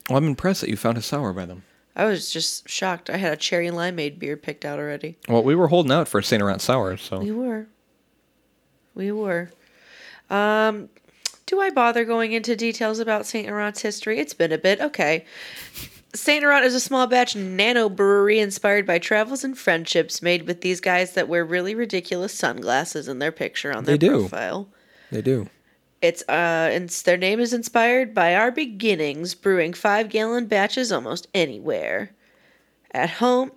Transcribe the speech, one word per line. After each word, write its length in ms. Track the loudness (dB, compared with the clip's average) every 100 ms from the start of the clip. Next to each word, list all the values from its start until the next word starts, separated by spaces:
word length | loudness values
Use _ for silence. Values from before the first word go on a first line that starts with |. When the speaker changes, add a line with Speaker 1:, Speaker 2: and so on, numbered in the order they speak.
| -2
Speaker 1:
Well, 80 | 2
I'm 80 | 2
impressed 340 | 0 -2 -2
that 80 | -4
you 60 | -2
found 200 | -2 -2
a 40 |
sour 300 | -4 -4 -4
by 140 | -6 -10
them. 180 | -14 -20 _ _ -2
Speaker 2:
I 100 | 0
was 260 | -2 -4
just 360 | -6 -4 -6 -8
shocked. 420 | -6 -4 -4 -6
I 80 | -4
had 160 | -2
a 40 | -2
cherry 300 | -2 -2 -2
limeade 500 | -2 -4 -4 -6 -6
beer 160 | -8 -8
picked 280 | -8 -10 -8
out 140 | -6
already. 380 | -6 -8 -10 -10 2
Speaker 1:
Well, 160 | 4
we 120 | 6 4
were 120 | 6
holding 240 | 4 4
out 160 | 2 2
for 120 | 0
a 40 |
Saint 180 | 2 2
Laurent 200 | 2 0
sour, 360 | 0 2 0 -4
so. 220 | -6 -6
Speaker 2:
We 120 | -4
were. 360 | -4 -4 -6 -10 _ _ _ _ _ _ _ _ _ _ _ _ -8
We 160 | -6
were. 400 | -4 -2 -2 -4 -12 _ _ -20 -20 -20 -20 -4
Um, 600 | 0 2 4 2 0 -8 _ _ _ -10 -10 -2
do 140 | 0
I 80 | 2
bother 340 | 4 4 2
going 300 | 0 0 0
into 220 | -2 -2 0
details 440 | -2 0 -2 -2
about 260 | 0 -2 -2
Saint 220 | -6 -4
Laurent's 340 | -4 -4 -4
history? 380 | -6 -4 -2 -2
It's 140 | -2
been 180 | 0 0
a 60 | 2
bit. 240 | 2 2
Okay. 440 | 0 0 0 0 -4 -18 -16 -16 -16 -16 -16 -18 _
Saint 300 | -4 0 2
Laurent 220 | 4 6 4
is 80 |
a 60 | 2
small 260 | 0 0 4
batch 300 | 4 2 -2
nano 540 | -4 0 2 2 2
brewery 500 | 2 4 6 6 4
inspired 460 | 2 0 2 2 2
by 100 | 0
travels 460 | 2 0 0 -4
and 140 | -6 -2
friendships 640 | 0 0 2 0 0 -2
made 260 | 0 0 -2
with 140 | -4
these 180 | -2 -2
guys 320 | 0 2 0
that 140 | -2 0
wear 180 | 0 0
really 300 | -2 -2 -4
ridiculous 580 | -2 -4 -4 -4 -4
sunglasses 720 | -2 -4 -2 0 0 -2 -6 -8
in 120 | -4
their 120 | -4
picture 400 | -2 -6 -6 -6 -4
on 80 |
Speaker 1:
They 140 | 0 4
Speaker 2:
their 120 | 4
Speaker 1:
do. 80 | 4
Speaker 2:
profile. 460 | 0 -4 -4 -6 -10 _ _ _ _
Speaker 1:
They 100 | -4
do. 260 | 0 -2 -4 -14 _ _ _ _
Speaker 2:
It's, 200 | -2 0 -2
uh, 400 | 0 2 0 0
it's, 280 | 0 -4 -2
their 160 | 2 2
name 220 | 2 0
is 140 | 0
inspired 600 | -2 -2 2 4 2 2
by 220 | 2 4 4
our 160 | 2
beginnings 840 | 0 -6 -2 0 0 0 -4 -8
brewing 400 | -2 0 2 0
five-gallon 720 | 0 0 2 0 -2 -2 -2 0
batches 460 | 2 2 0 -2
almost 360 | -2 -2 -8 -4
anywhere. 800 | 0 0 -2 -4 -2 -2 -4 -6 _ _ _ _ _ _ _ _
At 180 | -4 -4
home, 420 | 0 0 2 0